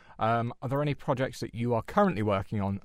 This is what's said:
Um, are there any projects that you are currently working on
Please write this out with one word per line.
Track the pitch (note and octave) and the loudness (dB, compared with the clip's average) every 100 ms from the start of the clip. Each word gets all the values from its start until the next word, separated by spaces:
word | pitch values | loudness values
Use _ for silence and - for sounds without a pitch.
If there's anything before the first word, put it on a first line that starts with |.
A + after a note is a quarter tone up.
| - - | -20 -4
Um, | A2 A#2 A#2 - | 0 0 -2 -6
are | C3 | -4
there | C#3 | 0
any | D3 | 0
projects | C3+ - B2+ B2+ - | -2 -2 0 -2 -4
that | A#2 | -8
you | G#2+ A#2+ | -4 0
are | A#2 | 0
currently | - - G3+ G#2 | 2 4 4 4
working | G#2+ G2 - G#2+ | 2 2 0 -2
on | G2 G2+ | 0 -2